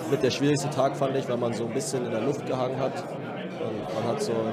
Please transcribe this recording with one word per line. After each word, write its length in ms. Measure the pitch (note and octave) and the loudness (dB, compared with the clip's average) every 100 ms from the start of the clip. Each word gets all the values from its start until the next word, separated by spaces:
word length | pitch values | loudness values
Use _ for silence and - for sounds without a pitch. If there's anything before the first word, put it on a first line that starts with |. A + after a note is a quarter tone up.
| - | 0
mit 140 | C#3 | 2
der 80 | B2+ | 2
schwierigste 380 | - C#3+ C#3+ - | 4 4 4 2
Tag, 260 | - C3+ - | 2 2 2
fand 200 | C3+ C3 | 0 0
ich, 140 | B2 | 0
weil 80 | A#2+ | 0
man 160 | A#2+ | 0
so 120 | A2 A#2 | 0 -2
ein 80 | |
bisschen 320 | B2+ - C3+ A#2+ | -2 -2 -2 0
in 60 | |
der 100 | A2+ | 0
Luft 240 | A#2 C#3+ - | 0 0 -2
gehangen 340 | C3 B2+ C3 | 0 0 0
hat. 140 | C3 - | -2 -2
Und 1000 | - - - - - - A2 G#2+ G2+ G#2+ | -6 -8 -8 -8 -6 -4 -4 -4 -4 -2
man 180 | A#2 | 0
hat 80 | A2 | 0
so 120 | - A2+ A2+ | 0 2 0